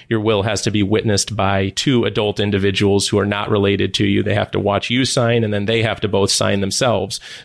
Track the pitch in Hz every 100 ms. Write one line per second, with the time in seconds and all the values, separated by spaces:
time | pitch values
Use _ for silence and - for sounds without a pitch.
0 | - 113 107 107 101 101 - 104 98 107
1 | 113 101 - 107 98 98 98 - - 123
2 | 113 107 107 98 104 101 98 98 101 101
3 | - 104 101 101 104 104 98 101 98 -
4 | 101 101 101 104 101 101 98 101 - 120
5 | 127 - 117 120 107 104 101 113 110 101
6 | 107 101 98 - 104 101 98 - 131 104
7 | 107 - - -